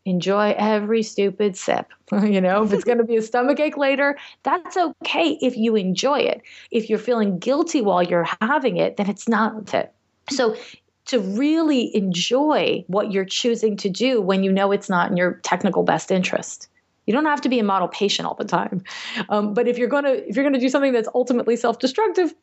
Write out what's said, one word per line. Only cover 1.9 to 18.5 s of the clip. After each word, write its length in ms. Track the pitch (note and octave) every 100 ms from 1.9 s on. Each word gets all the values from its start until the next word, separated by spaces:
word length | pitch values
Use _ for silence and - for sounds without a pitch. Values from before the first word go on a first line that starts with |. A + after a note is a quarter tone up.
| - -
<laughs> 20 | G3+
You 180 | G#3 G3
know, 220 | F3+ G3
if 100 | A3
it's 120 | G3
gonna 200 | A3 A#3+
be 120 | A3+ A3+
a 60 |
stomach 380 | A3 B3 B3+ D4
ache 160 | D4+ D4
later, 400 | C#4 C#4 C#4+ C#4+ - -
that's 340 | C4+ F4 E4+ F#4+
okay 580 | E4 - - - E4+ D#4
if 160 | B3+ A#3+
you 180 | A3+ A3
enjoy 440 | F#3 F3+ B3+ C#4+
it. 200 | - - - - -
If 180 | A#3 A3
you're 100 | G#3+
feeling 400 | A3+ A#3 G#3 F3+
guilty 440 | A3+ C#4+ E4+ D4
while 200 | G3+ F3+
you're 260 | F3 F3 E3 -
having 380 | A3 D4 C4 E3+
it, 180 | E3 -
then 140 | G3
it's 180 | F#3+ -
not 260 | G#3+ A3
worth 200 | A3 G3+
it. 180 | F2+ - _ _ _ -
So 260 | C#4 A#3 A3 - - _ _ -
to 100 | B3
really 760 | F#3+ G3+ C#4+ D#4+ D#4+ C4+ A3+
enjoy 880 | G#3+ F#3+ E3+ - B3 D4+ B3 D#3+ - -
what 260 | G3 G#3+
you're 140 | G3 F#3+
choosing 500 | - B3 A3+ A3 G#3
to 140 | G3+
do 320 | F3+ B3+ B3
when 200 | F#3 F#3+
you 80 | F#3+
know 220 | F#3+ G3
it's 160 | G3+ G3+
not 220 | F3+ E3+
in 80 | F3
your 160 | F3+ -
technical 400 | - F3+ G3 F3
best 280 | E3+ D#3+ -
interest. 600 | F#3+ F#3 - - - - _ _ _ -
You 60 |
don't 140 | A#3 D#4
have 160 | C#4+
to 80 | C4+
be 80 | B3
a 40 |
model 240 | G3+ F#3+ F3
patient 380 | - G3+ - -
all 100 | -
the 100 |
time. 380 | G#3